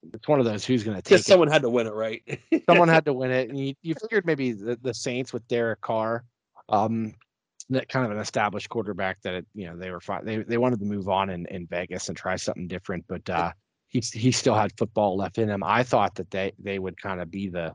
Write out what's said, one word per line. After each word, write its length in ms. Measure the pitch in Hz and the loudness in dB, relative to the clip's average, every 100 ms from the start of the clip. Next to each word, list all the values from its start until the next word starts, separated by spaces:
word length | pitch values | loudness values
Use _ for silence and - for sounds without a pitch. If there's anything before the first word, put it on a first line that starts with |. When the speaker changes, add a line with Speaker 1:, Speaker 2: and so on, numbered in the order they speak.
| - | -18
Speaker 1:
it's 140 | 113 - | -14 2
one 140 | 147 | 4
of 40 | |
those, 200 | 117 104 | 4 0
who's 180 | - 127 | 0 0
gonna 140 | 107 98 | 0 -6
take 100 | - 190 | 6 6
Speaker 2:
Just 100 | - | 8
Speaker 1:
it? 20 | |
Speaker 2:
someone 180 | 190 156 | 6 8
had 140 | 156 | 4
to 80 | 131 | 4
win 160 | 120 113 | 2 0
it, 80 | |
right? 280 | 107 110 113 - 135 _ | -2 -4 -6 -10 -12 _
<laughs> 160 | 320 - | 0 6
Speaker 1:
Someone 200 | 175 170 | 6 8
had 160 | 165 | 6
to 80 | 156 | 4
win 180 | 127 127 | -2 0
it, 180 | 127 123 | 0 0
and 100 | 139 | -4
you, 160 | 135 139 | -6 -6
you 120 | 165 | -6
figured 320 | 156 220 220 170 | -6 -2 -2 0
maybe 240 | 151 131 | 0 0
the, 240 | 107 104 120 | -2 -4 -4
the 120 | 127 | -4
Saints 380 | 113 - 123 131 | -6 -4 -4 -4
with 140 | 123 - | -8 -4
Derek 340 | 120 117 110 | 0 0 -2
Carr, 440 | - 113 110 117 120 _ _ _ - | -2 -2 0 -4 -6 _ _ _ 0
um, 460 | 104 110 113 110 - _ _ _ _ - | 2 2 0 -4 -8 _ _ _ _ -4
that 180 | 131 - | -2 -2
kind 160 | 131 | -2
of 60 | 123 | -2
an 80 | 104 | -4
established 500 | 104 - 104 101 - | -4 0 0 -2 -6
quarterback 520 | 117 104 92 95 92 | -6 -6 -4 -4 -4
that 120 | 98 | -6
it, 120 | 90 85 | -6 -8
you 120 | 107 90 | -12 -12
know, 100 | 85 | -10
they 140 | 92 | -10
were 100 | 90 | -10
fi-, 220 | - 92 | -6 -6
they, 160 | - 110 | -4 -6
they 200 | 104 117 | -2 0
wanted 220 | 127 120 | 2 0
to 60 | 101 | -4
move 220 | 104 95 | -4 0
on 220 | 95 98 | 0 0
in, 160 | 87 85 | -4 -8
in 200 | 95 85 | -10 -6
Vegas 420 | 90 90 90 - | -6 -6 -8 -8
and 80 | 85 | -8
try 180 | 95 92 | -4 -4
something 300 | - - 90 | -4 -6 -6
different, 380 | 90 - 90 - | -8 -6 -8 -6
but, 200 | 87 - | -10 -4
uh, 220 | 87 85 87 _ _ _ | -2 -2 -6 _ _ _
he, 120 | 127 113 | -6 -4
he 200 | 107 120 | 0 0
still 220 | 120 131 | 2 2
had 220 | 110 104 - | 2 0 -2
football 400 | 110 - 104 95 | -4 2 2 0
left 220 | 92 98 | -4 -2
in 100 | 110 | -2
him. 140 | 101 | -2
I 200 | 90 110 | 2 2
thought 320 | 127 127 101 - | 4 2 2 -2
that 140 | 90 | -8
they, 220 | 95 98 - | -4 -6 -6
they 200 | 98 98 | -6 -6
would 220 | 92 85 | -6 -8
kinda 260 | 98 92 85 | -8 -8 -6
be 220 | 92 98 | -6 -6
the 260 | 87 82 | -4 -8